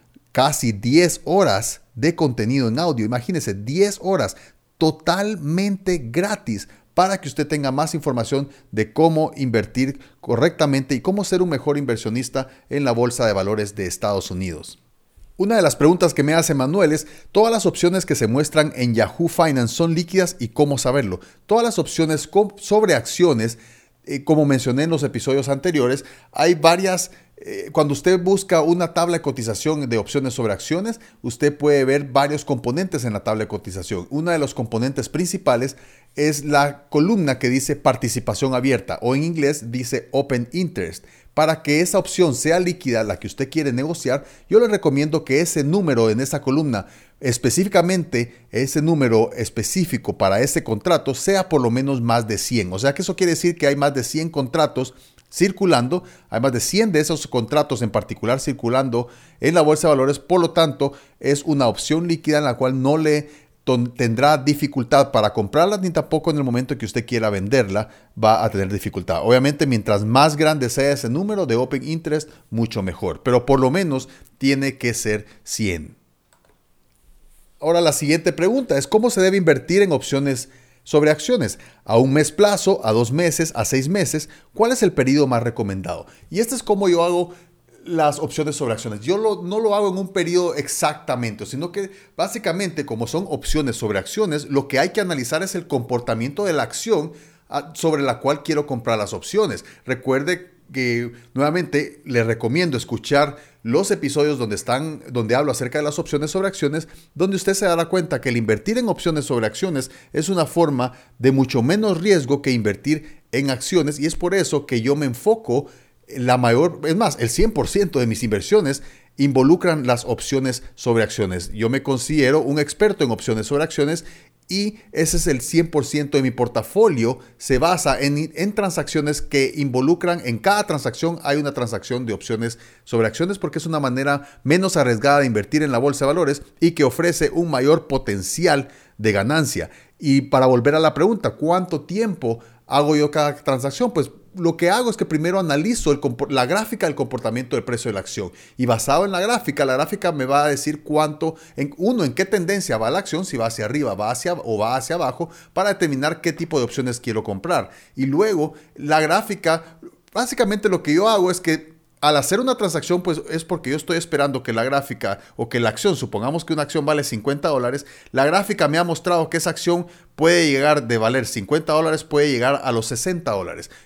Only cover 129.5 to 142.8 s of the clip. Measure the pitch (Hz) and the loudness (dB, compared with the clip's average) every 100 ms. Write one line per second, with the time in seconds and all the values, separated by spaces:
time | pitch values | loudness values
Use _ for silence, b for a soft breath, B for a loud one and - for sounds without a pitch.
129.5 | - 139 127 135 175 175 175 123 113 - | -2 -2 0 2 2 0 -2 -4 -2 0
130.5 | 208 202 151 127 120 165 170 135 147 143 | 0 0 -2 -4 -4 -4 -4 -2 -2 -2
131.5 | 139 120 107 - 127 120 95 - 113 117 | -4 -4 -6 -6 -6 -4 -6 -4 -4 -4
132.5 | 113 B B - 117 110 110 175 196 165 | -8 B B -4 0 0 0 -4 -4 -6
133.5 | 165 165 156 139 123 139 143 143 - 127 | -6 -4 -2 -2 0 0 -2 -4 -8 0
134.5 | 175 190 165 123 113 139 143 135 107 98 | 2 2 2 2 2 4 4 4 0 0
135.5 | 151 151 120 139 139 139 165 147 143 - | -2 0 0 0 0 0 0 0 -2 -6
136.5 | - 170 165 139 - 170 - 151 165 170 | 0 0 4 0 2 0 0 0 0 0
137.5 | 135 135 160 - 135 123 101 92 - 170 | 2 4 4 2 -4 -2 -4 -4 -2 2
138.5 | 143 127 B B B 110 101 107 156 131 | 2 -2 B B B 0 2 2 2 0
139.5 | - 80 B B - 147 139 127 131 131 | -2 -8 B B -6 2 2 4 4 6
140.5 | 123 127 156 156 151 185 226 127 - 156 | 6 4 4 2 4 2 2 -2 -2 0
141.5 | 180 180 156 - 190 220 170 123 117 B | 0 0 -6 -4 -4 -2 -2 -4 -6 B
142.5 | B - 139 | B -2 2